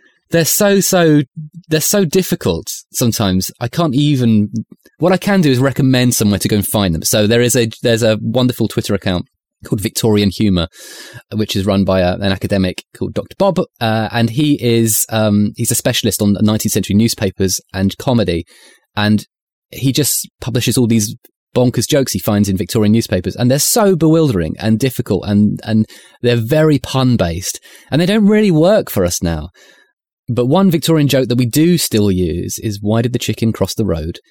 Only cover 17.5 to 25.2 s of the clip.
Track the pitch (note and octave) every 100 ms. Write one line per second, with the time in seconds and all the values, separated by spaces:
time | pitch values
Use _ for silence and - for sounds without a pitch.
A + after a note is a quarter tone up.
17.5 | - - F#2+ G2 - - A#2+ F#2 E2+ -
18.5 | _ - _ _ - G#2 G#2+ - _ _
19.5 | _ _ - C3 C3 C3+ - - _ -
20.5 | A#2+ A#2+ B2 A#2 A2+ G#2+ - _ _ _
21.5 | - B2+ B2 - C#3+ C3+ G2 - G#2 G2+
22.5 | F#2+ F2+ A#2 G#2 A2+ - F#2+ F#2 - A#2+
23.5 | C#3 - B3+ G3+ F3 D#3+ E3 D3+ G2 D#2
24.5 | - G#2+ A2 C3+ - - F#2+